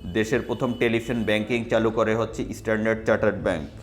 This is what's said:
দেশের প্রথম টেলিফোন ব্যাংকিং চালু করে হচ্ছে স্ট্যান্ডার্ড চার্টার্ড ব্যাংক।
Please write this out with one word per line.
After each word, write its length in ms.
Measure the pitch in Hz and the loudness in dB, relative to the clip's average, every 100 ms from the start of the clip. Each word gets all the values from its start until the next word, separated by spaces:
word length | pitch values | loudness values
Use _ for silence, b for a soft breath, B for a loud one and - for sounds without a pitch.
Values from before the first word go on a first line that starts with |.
| 90 | -4
দেশের 280 | 95 110 123 | 0 2 0
প্রথম 320 | - 113 131 | 0 -2 -2
টেলিফোন 500 | 120 120 113 113 120 | 0 2 2 0 -2
ব্যাংকিং 420 | 107 107 107 120 113 | 2 0 2 -2 0
চালু 240 | 113 110 | 2 2
করে 260 | 110 110 113 | 2 2 0
হচ্ছে 380 | 110 - - | -2 -4 -8
স্ট্যান্ডার্ড 520 | 101 - 110 110 110 113 | -6 -2 0 0 0 2
চার্টার্ড 320 | 107 107 98 | 2 2 2
ব্যাংক। 320 | 104 85 71 - | 0 -2 -4 -14